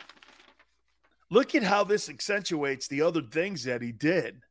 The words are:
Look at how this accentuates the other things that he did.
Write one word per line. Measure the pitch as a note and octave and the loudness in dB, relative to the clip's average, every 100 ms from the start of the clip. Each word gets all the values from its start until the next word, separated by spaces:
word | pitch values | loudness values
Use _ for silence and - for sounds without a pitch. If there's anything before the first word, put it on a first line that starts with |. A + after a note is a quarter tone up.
| - - - - _ _ _ _ _ _ _ _ - | -20 -20 -20 -20 _ _ _ _ _ _ _ _ 2
Look | F3+ C4+ D#4 | 4 4 2
at | |
how | G3+ G3+ | 4 2
this | G3+ G#3 - | 4 0 -2
accentuates | D3+ - G3+ F#3+ E3 C#3+ C3+ - | -6 -4 -2 -2 -2 -2 -2 -4
the | C#3+ | 0
other | D#3+ E3 | 0 0
things | B2 C#3+ F#3 F#3 | -2 -2 -2 -4
that | B2+ B2 | -6 -4
he | A#2+ | -6
did. | A2+ D3+ F3 A#2 - _ | -2 0 0 -2 -8 _